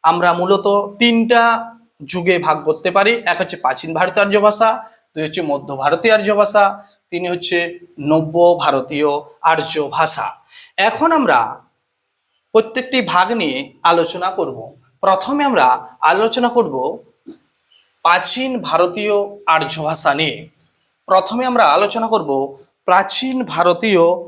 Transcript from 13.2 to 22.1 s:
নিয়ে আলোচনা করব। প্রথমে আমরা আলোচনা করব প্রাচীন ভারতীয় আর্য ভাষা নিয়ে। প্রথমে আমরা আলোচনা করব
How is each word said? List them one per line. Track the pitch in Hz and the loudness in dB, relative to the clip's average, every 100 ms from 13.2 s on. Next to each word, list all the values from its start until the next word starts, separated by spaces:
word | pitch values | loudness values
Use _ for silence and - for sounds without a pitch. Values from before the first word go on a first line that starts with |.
| 226 | 0
নিয়ে | 233 160 131 139 _ | 0 -4 -4 -10 _
আলোচনা | 170 170 165 180 180 | 0 2 0 -4 -6
করব। | 190 151 110 117 - _ _ | -4 -6 -8 -16 -20 _ _
প্রথমে | - 190 214 285 285 | 0 0 0 -2 0
আমরা | 214 127 127 - - | 2 2 2 -4 -4
আলোচনা | 151 180 226 226 240 | 0 0 0 0 0
করব | 240 208 135 131 - _ _ - - _ _ _ _ _ _ | 0 -2 -2 -6 -8 _ _ -20 -20 _ _ _ _ _ _
প্রাচীন | 165 180 - - 262 254 | 2 2 2 0 0 -4
ভারতীয় | 156 165 175 175 208 208 202 - - | -4 0 0 0 -2 -2 -2 -8 0
আর্য | 160 147 160 | 0 0 -4
ভাষা | 151 160 151 | -2 0 0
নিয়ে। | 143 156 135 156 _ _ _ _ _ - | 0 -2 -4 -16 _ _ _ _ _ 0
প্রথমে | 190 185 233 254 | 2 2 -4 -2
আমরা | 240 180 | 2 4
আলোচনা | 156 202 226 | 4 2 -2
করব | 226 | -2